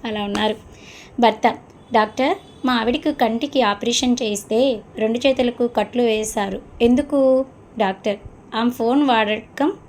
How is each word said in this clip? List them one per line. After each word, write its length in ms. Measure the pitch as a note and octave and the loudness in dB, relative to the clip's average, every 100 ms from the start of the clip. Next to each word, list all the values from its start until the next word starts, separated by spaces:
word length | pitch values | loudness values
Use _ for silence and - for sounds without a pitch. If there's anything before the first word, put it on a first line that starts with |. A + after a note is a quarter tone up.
అలా 160 | A#3+ G#3+ | -6 -6
ఉన్నారు. 340 | G3+ G3+ G#3+ G#3+ - - - - - - | -4 -2 -2 -4 -10 -20 -20 -20 -12 2
భర్త, 240 | A#3 G#3+ A#3 - - - - | 2 4 0 -2 -16 -20 0
"డాక్టర్, 420 | A#3 G#3+ - C4+ G4 - - | 0 0 0 -2 -2 -8 -6
మా 80 | B3+ A#3+ | -2 0
ఆవిడకు 320 | A3 D4 D4+ | 0 -2 -2
కంటికి 480 | D4 A#3 A3+ C#4+ C4+ | 0 0 0 -2 0
ఆపరేషన్ 560 | A3 G3+ A#3+ A#3 B3+ A#3+ | 0 0 -2 -2 0 0
చేయిస్తే 380 | A3+ G#3 - A3 C4+ A3+ - - | -2 -6 -2 0 2 0 -8 -4
రెండు 220 | A3 A#3 | -2 0
చేతులకు 480 | C4+ C4 A#3+ A#3+ A#3+ | 0 2 -2 0 -2
కట్లు 340 | A3+ G#3 A#3+ | -2 -2 0
వేశారు, 580 | A#3+ A3 G#3+ A3+ G3 F#3+ - - | 0 0 -2 -4 -4 -6 -12 0
ఎందుకు?" 380 | A#3+ B3 C#4+ C#4 C4 C4 C4 - - - | 2 2 2 2 4 2 0 -10 -18 -4
డాక్టర్, 400 | G3 F#3+ A3 G3+ - - - | -4 -2 -6 -6 -10 -20 -10
"ఆమె 160 | A3 A#3+ | -4 -4
ఫోన్ 320 | A#3+ A3+ C4+ C#4+ | -2 0 2 2
వాడకం 640 | A3+ G#3 G#3+ - - D4 G4 | 2 2 -2 -6 -2 -2 -2